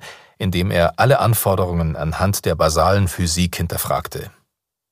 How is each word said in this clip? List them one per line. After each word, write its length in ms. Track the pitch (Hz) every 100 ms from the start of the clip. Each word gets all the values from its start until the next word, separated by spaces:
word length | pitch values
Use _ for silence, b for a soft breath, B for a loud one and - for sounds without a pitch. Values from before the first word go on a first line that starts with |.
| B B B B
indem 320 | 110 90 95
er 300 | 87 85 -
alle 180 | 120 131
Anforderungen 760 | 104 110 101 95 90 85 80 76
anhand 500 | 78 82 98 98 98
der 80 |
basalen 540 | 80 80 80 85 101 95
Physik 480 | - 87 82 87 -
hinterfragte. 760 | 85 - - 67 - 73 - - _ _ _ _ _